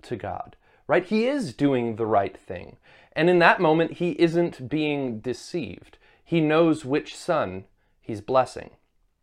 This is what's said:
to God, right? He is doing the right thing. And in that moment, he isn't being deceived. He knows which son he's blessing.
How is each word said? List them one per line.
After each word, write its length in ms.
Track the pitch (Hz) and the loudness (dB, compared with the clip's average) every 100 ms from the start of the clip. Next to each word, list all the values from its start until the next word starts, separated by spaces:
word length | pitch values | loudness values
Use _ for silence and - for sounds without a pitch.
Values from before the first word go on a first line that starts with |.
to 160 | - 123 | -12 -10
God, 400 | 98 90 - - _ _ - | -8 -10 -12 -18 _ _ -2
right? 200 | 165 180 | 0 2
He 200 | 214 240 | 0 0
is 280 | 294 165 | -2 -6
doing 420 | - 143 127 117 110 | 0 2 2 0 -2
the 100 | 110 | 2
right 320 | 104 101 - | 2 2 -6
thing. 380 | - 90 98 - _ - _ | -12 -12 -12 -20 _ -20 _
And 160 | - 170 | 0 2
in 100 | 175 | 6
that 220 | 175 214 | 6 4
moment, 320 | 160 160 165 | 2 2 0
he 180 | - 175 - | -2 -4 2
isn't 480 | 170 165 170 - 127 | 2 2 -2 -6 -6
being 540 | 156 151 143 131 107 | -4 -2 -2 -4 -6
deceived. 760 | 127 113 - 175 101 95 - _ _ _ _ | -8 -8 -8 -8 -8 -12 -20 _ _ _ _
He 160 | 165 | 0
knows 420 | 151 156 165 156 | 4 4 4 2
which 320 | 127 151 156 - | 0 -4 -4 -8
son 480 | - 156 101 95 - _ _ _ | -2 -2 -2 -6 -14 _ _ _
he's 180 | - 104 | -12 -10
blessing. 520 | - 131 127 - - - _ _ _ _ | 0 0 0 -4 -16 -20 _ _ _ _